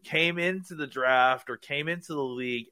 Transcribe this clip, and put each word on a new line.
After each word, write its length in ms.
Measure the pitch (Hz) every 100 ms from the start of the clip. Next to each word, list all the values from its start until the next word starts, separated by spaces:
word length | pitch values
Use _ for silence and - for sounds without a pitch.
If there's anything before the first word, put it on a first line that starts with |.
came 340 | - 160 170 175
into 380 | 175 190 180 160
the 100 | 139
draft 640 | 135 127 131 127 127 -
or 60 | 117
came 320 | - 143 156
into 260 | 175 165
the 80 | 147
league 440 | 135 123 123 120 117